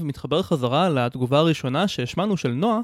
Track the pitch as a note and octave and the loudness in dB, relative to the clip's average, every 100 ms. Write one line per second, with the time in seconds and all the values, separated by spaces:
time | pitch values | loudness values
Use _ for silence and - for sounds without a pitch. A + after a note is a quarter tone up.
0 | D#3 - C3+ D3 F#3+ D#3+ B2 C#3 F#3 C#3+ | -4 -6 -2 -2 0 0 2 2 2 2
1 | B2 B2+ B2 C#3+ E3 D#3 C3 C3+ G3 - | 0 -2 0 4 4 2 0 0 -2 -2
2 | B2 - G#3 F#3+ C3 A#2+ G#3+ A3 | -4 -2 -2 0 -2 0 0 0